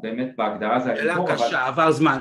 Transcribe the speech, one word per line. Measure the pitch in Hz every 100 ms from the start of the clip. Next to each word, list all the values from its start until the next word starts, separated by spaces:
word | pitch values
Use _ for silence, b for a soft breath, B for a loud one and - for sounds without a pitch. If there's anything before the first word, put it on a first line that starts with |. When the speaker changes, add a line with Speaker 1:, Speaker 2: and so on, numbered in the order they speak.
Speaker 1:
באמת | 113 117 127 -
בהגדרה | 107 104 107 120
זה | 127 117
Speaker 2:
שאלה | 151
Speaker 1:
הגיבור, | 175 175
אבל | - -
Speaker 2:
קשה, | 156 131
עבר | 135 160
זמן. | 135 156 135